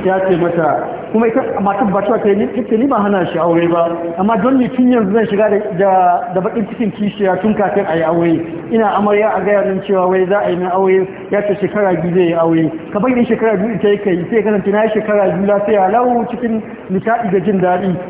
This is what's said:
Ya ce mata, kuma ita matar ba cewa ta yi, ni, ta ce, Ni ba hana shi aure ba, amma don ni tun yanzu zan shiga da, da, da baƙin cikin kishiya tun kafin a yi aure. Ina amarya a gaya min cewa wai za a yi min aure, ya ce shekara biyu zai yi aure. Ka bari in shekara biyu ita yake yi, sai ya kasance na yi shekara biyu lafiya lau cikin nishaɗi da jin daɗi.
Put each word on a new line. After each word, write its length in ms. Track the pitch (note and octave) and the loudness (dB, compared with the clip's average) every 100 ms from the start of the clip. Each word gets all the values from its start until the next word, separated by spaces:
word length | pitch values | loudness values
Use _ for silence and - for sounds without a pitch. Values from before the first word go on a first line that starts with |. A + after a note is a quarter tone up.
| F#3 | 0
Ya 140 | F#3+ F#3+ | 0 0
ce 80 | F3 | 0
mata, 500 | E3+ E3+ D#3 C3+ - - - | 0 0 0 0 -4 -10 -4
kuma 160 | A3 A#3 | 0 2
ita 140 | A#3 - - | 0 -2 -2
matar 300 | G3+ G3 A3 | -2 0 0
ba 100 | F#3+ F#3+ | 0 0
cewa 140 | A3 | 0
ta 80 | G#3 | 2
yi, 60 | G3+ | 0
ni, 100 | B3 | 0
ta 80 | - - | -4 -2
ce, 80 | A3 | 0
Ni 80 | C#4 | 2
ba 100 | A#3+ | 0
hana 240 | G3+ G3+ E3 | 0 0 0
shi 100 | E3+ | -2
aure 280 | E3+ E3+ E3+ | 0 2 2
ba, 140 | E3+ E3+ E3+ - - | 2 0 -2 -6 -2
amma 180 | G3+ A3+ | 0 2
don 200 | A#3 C4+ | 2 2
ni 120 | A#3+ | 0
tun 220 | - B3 | 2 2
yanzu 180 | B3 G3 | 4 2
zan 140 | A3 G#3+ | 0 0
shiga 220 | G3+ G#3+ | 2 2
da, 80 | G#3 G#3 F3+ | 2 -2 0
da, 560 | G3 F#3 F3+ F3 - | 2 4 4 2 -2
da 60 | F3+ | -4
baƙin 260 | F3+ A#3 G3+ | -2 -4 -6
cikin 220 | - A3 | -4 -4
kishiya 420 | - G#3 - G3 F#3 | -2 -6 0 0 0
tun 120 | G#3+ G#3+ | 0 0
kafin 280 | F#3+ G3 F#3+ | 0 0 0
a 60 | E3 | 0
yi 60 | |
aure. 420 | D#3+ E3+ E3+ E3 E3 E3 - | 0 2 2 0 -2 -10 -2
Ina 220 | A3+ G#3+ F3+ | 0 2 0
amarya 380 | G#3 G#3 G#3+ G3 | 2 2 2 0
a 60 | |
gaya 240 | F#3 G#3 F#3+ | 0 0 0
min 160 | F#3+ | -2
cewa 260 | - G3 F#3 | 0 0 2
wai 160 | F#3+ F3+ | 0 2
za 80 | G3+ G3 | 0 0
a 40 | |
yi 40 | F3 | -2
min 120 | F#3 | -2
aure, 400 | F#3 F#3+ F#3+ F#3 - - | 0 2 2 0 -8 -4
ya 100 | G#3 | -2
ce 160 | G#3 G3 | -2 -2
shekara 360 | - G#3+ G3 E3+ | -2 0 0 0
biyu 140 | E3+ | 0
zai 140 | F3 F3 | 0 2
yi 40 | |
aure. 380 | E3+ E3 E3 D#3+ - - | 2 2 2 0 -4 -8
Ka 60 | G#3 | -2
bari 180 | B3+ B3+ | 0 0
in 60 | A#3 | 0
shekara 320 | A3+ A3+ G3+ | 0 0 0
biyu 160 | G#3+ G3+ | -2 0
ita 120 | G3+ | 0
yake 180 | G3+ G3+ | 0 0
yi, 120 | F3+ E3 | -2 0
sai 60 | A3+ | 0
ya 60 | |
kasance 240 | G3+ G#3+ G3 | 2 0 0
na 120 | G3+ | 0
yi 60 | A3 | 2
shekara 360 | G#3+ G#3+ G#3 F#3+ | 0 0 0 2
biyu 140 | F3 G3 | 0 0
lafiya 420 | G3+ G3+ G#3 F#3 | 0 2 2 2
lau 340 | A3+ B3 A#3+ A3+ | 2 2 0 -2
cikin 320 | G#3+ A#3 A3 - - - | -4 -4 -4 -6 -14 -6
nishaɗi 420 | F#3+ G#3+ A#3 A3+ | -4 -2 -2 0
da 80 | F#3+ | 0
jin 200 | F3 G3 | 0 0
daɗi. 320 | F3+ F3+ G3 E3+ | 2 0 -2 -4